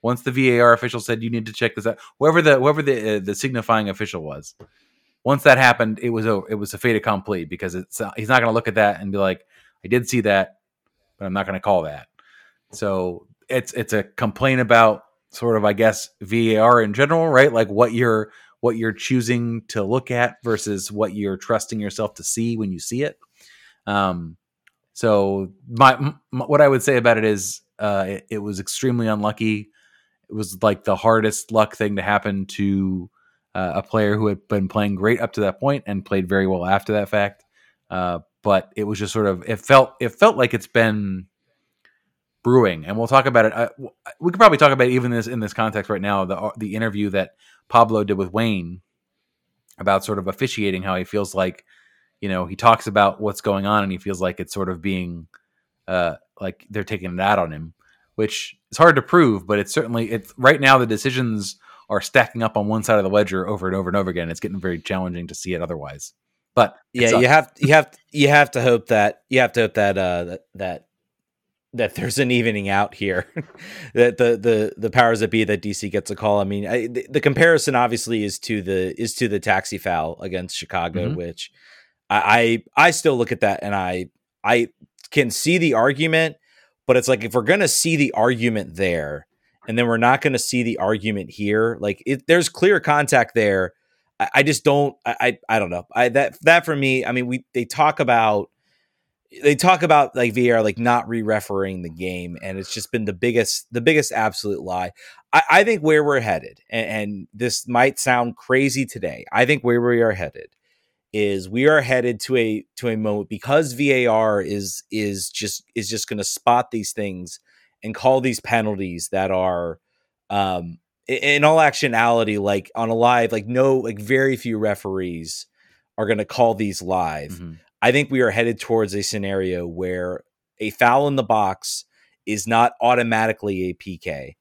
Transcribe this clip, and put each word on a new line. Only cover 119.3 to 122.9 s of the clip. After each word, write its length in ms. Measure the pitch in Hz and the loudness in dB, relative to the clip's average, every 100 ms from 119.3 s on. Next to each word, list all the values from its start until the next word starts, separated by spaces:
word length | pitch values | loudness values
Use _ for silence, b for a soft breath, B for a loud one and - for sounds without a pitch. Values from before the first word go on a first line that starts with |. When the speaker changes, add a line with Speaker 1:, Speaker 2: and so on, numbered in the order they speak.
Speaker 2:
are, 480 | 92 92 87 87 82 _ _ _ _ _ | 0 0 -2 -6 -10 _ _ _ _ _
um, 500 | 101 95 90 87 85 _ _ - | -2 -2 -4 -8 -16 _ _ -6
i-, 40 | |
in 320 | 127 139 143 | -2 0 4
all 140 | 147 160 | 4 4
actionality, 840 | 151 139 143 113 117 117 110 104 | 4 2 -2 2 2 2 2 0
like, 300 | 101 101 - | 0 -2 -4
on 140 | - | -6
a 60 | 113 | -2